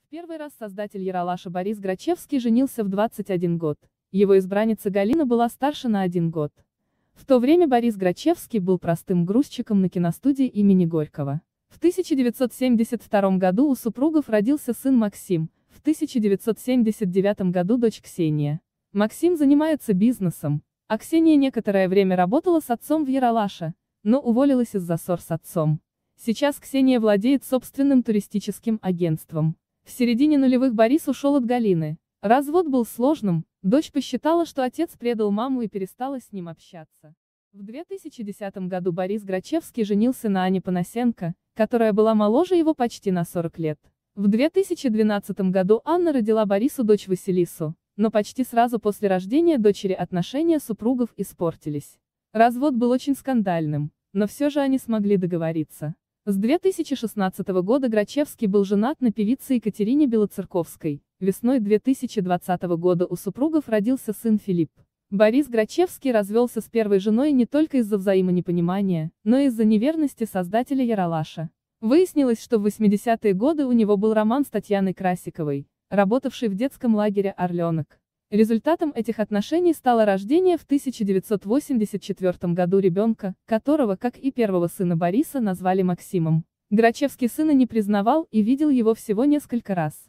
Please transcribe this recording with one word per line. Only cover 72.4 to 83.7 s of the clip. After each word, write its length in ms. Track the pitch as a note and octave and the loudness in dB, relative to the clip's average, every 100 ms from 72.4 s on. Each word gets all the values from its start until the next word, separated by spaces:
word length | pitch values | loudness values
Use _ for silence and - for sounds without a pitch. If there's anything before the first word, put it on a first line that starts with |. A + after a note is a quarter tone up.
что 180 | - A#3 | 0 0
в 40 | |
восьмидесятые 720 | G#3 - G#3+ G3+ - A3+ G#3+ | 0 0 2 2 0 0 2
годы 320 | F#3 B3 D#4+ C4+ | 2 0 0 0
у 60 | |
него 240 | A#3+ G#3 G#3 | 2 2 2
был 180 | G#3+ | 2
роман 300 | A3 G#3+ B3 | 2 0 0
с 40 | C#4 | -2
Татьяной 460 | G#3+ - G3 F#3+ | -6 -2 -2 0
Красиковой, 720 | F3+ F#3+ F3+ - - D3+ C#3+ C#3+ _ _ | -2 -2 -4 -8 -8 -4 -4 -8 _ _
работавшей 580 | F#3+ G3 B3 C4 - A#3 | 0 2 2 -2 -4 -4
в 60 | |
детском 400 | G3 C4 - B3 | -2 -4 -2 0
лагере 380 | G#3+ G#3+ G3+ G3 | 2 0 0 -2
"Орленок". 640 | F#3+ F3+ F3 E3+ D#3+ D3 _ _ _ _ | -2 -4 -2 -2 -2 -4 _ _ _ _
Результатом 600 | G#3 A3 A3+ D4 E4+ D#4+ | 2 2 2 0 0 -2
этих 240 | - A3 A3+ | -4 -6 -4
отношений 560 | G#3 G3+ G#3 D#4+ F4 | -2 -2 -2 0 0
стало 320 | D#4 C4 A#3+ G#3+ | 0 2 4 4
рождение 500 | G3 G3+ D#4 F#4 E4+ | 2 0 2 2 0
в 80 | |
тысяча 400 | - C#4+ C4+ A#3 | 0 -2 -2 -6
девятьсот 400 | G3+ F#3+ - G3+ | -2 -2 -2 -6
восемьдесят 560 | F#3+ B3+ - C4 G#3 G3 | 0 -2 0 -2 -2 -4
четвертом 540 | - F#3+ F#3 F3 F3+ | -8 -4 -2 -2 -4
году 240 | F3 F3+ G3 | 0 2 2
ребенка, 560 | F#3+ F3 A3 A3+ G3 F#3 | 2 2 0 -2 -6 -10
которого, 520 | _ A3 - | _ -4 0